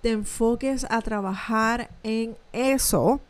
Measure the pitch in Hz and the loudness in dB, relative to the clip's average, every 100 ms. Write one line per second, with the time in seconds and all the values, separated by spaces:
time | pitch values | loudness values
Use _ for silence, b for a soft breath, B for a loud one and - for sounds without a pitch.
0 | 233 220 202 - 226 240 269 269 254 226 | 0 -2 -4 0 0 2 -2 -2 -2 -2
1 | 220 214 196 190 - 220 220 233 - - | -2 -4 -4 -6 -2 0 2 0 -6 -10
2 | 220 220 226 220 - 220 262 269 - 175 | -4 -2 -4 -8 -10 -2 2 2 2 4
3 | 147 277 | 4 2